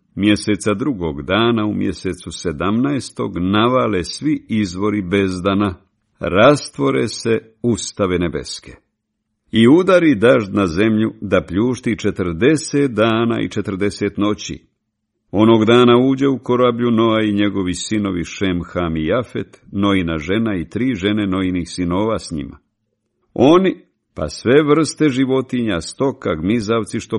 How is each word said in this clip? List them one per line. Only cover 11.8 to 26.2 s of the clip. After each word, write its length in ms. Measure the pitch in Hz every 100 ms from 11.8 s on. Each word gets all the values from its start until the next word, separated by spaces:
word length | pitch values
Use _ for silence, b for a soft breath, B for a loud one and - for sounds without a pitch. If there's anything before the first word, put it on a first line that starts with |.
| 123 107
četrdeset 920 | 104 87 90 82 127 151 - 143 143
dana 500 | 104 113 113 117 113
i 100 | 107
četrdeset 640 | 110 101 95 101 - 101 -
noći. 500 | 104 104 - - _ _ _ _ _ _ _
Onog 340 | 92 110 113 107
dana 340 | 120 123 120 131
uđe 180 | 135 139
u 100 | 127
korablju 520 | - 123 123 120 120
Noa 320 | 110 113 110
i 100 | 107
njegovi 420 | 101 104 98 90 90
sinovi 500 | - 110 101 90 80
Šem, 360 | - 95 90 82
Ham 240 | 92 85 80
i 100 | 78
Jafet, 560 | 117 117 120 - - -
Noina 460 | 98 101 95 85 80
žena 380 | 76 104 113 95
i 120 | 82
tri 260 | 104 127 110
žene 320 | 98 107 101
Noinih 420 | 92 92 90 85
sinova 500 | - 87 90 110 101
s 120 | -
njima. 280 | 78 67 - _ _ _ _ _ _ _
Oni, 520 | - 127 175 190 - _ _ _ -
pa 140 | 78
sve 340 | - 107 139
vrste 460 | 151 147 151 - 156
životinja, 720 | 127 131 131 127 123 113 92
stoka, 540 | - - 135 -